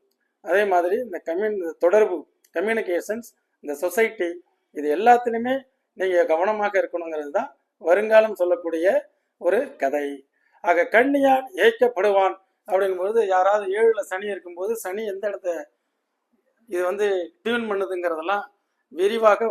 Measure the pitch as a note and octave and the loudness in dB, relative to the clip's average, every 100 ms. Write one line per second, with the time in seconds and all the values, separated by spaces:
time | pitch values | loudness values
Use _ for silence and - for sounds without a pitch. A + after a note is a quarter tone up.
0 | _ _ _ _ - F#3+ G#3 F3+ F3 A3 | _ _ _ _ -2 0 2 2 2 -2
1 | A#3+ E3+ - E3+ G#3+ G#3 E3 D#3 E3+ G#3 | -4 -10 -6 -4 -4 -4 -6 0 4 4
2 | G3+ E3+ - _ _ E3+ G#3 A3+ F#3+ E3+ | 2 0 -10 _ _ -6 -2 -2 -2 -4
3 | - A3+ A3+ _ _ _ C#3+ C#3+ F3 G3+ | -4 -8 -10 _ _ _ -12 -6 -4 0
4 | A3+ G#3+ F3 F3 _ _ _ - D3 D3+ | -2 0 -6 -6 _ _ _ -6 -2 2
5 | A#3 A#3+ A#3 A3+ A#3+ C4+ C4 _ _ - | 4 4 4 -4 -2 -4 -6 _ _ -6
6 | F#3+ F3 E3 D#3+ G3 G#3+ G3+ G3 E3+ E3+ | 0 2 2 2 0 0 -2 -2 -2 -4
7 | E3 D#3 D3 F3+ B3 _ _ _ D#3+ F#3 | -8 -8 -4 -4 -4 _ _ _ 2 2
8 | G#3+ A3 A3 G3 F3 F3 E3 E3 F3 C#4 | 4 4 4 2 0 0 -2 -2 0 0
9 | D4 _ _ - F3+ G3+ C#4+ - C3+ D3 | -2 _ _ -6 0 0 -2 -4 -4 -2
10 | C#3+ C#3 - _ _ _ - E3+ E3+ G#3+ | -4 -8 -16 _ _ _ 0 2 4 4
11 | C4+ C#4+ C4+ C4 - - A3 A3+ A#3+ F3+ | 4 4 4 2 0 2 2 4 0 2
12 | G#3 G3 F#3+ F#3 _ _ - F#3+ G3 F#3 | 2 4 2 0 _ _ -4 0 0 -2
13 | F#3+ A3+ G3+ F#3 F#3+ G#3 G3 G3+ A3+ G#3+ | -2 0 2 2 4 2 0 2 2 2
14 | F#3 F#3 G#3 F#3+ F3 F3 G3 A3+ F#3 G3 | -2 -6 -8 -10 -10 -10 -6 -6 -8 -8
15 | G#3+ F#3+ G#3 G3 F3+ E3 D3 _ _ _ | -8 -6 -8 -6 -6 -8 -8 _ _ _
16 | _ _ _ _ _ _ _ F3+ F3+ G3 | _ _ _ _ _ _ _ -4 -4 -2
17 | G#3 F#3+ E3+ _ A3+ A#3 A3 G3 F#3+ F#3 | -2 -2 -4 _ -4 -4 -4 -4 -4 -4
18 | F3 D#3+ E3 G3+ - _ _ _ _ D3 | -4 -4 -4 -6 -6 _ _ _ _ -2
19 | G3 A3+ A3 G3+ A3+ | 0 4 4 4 0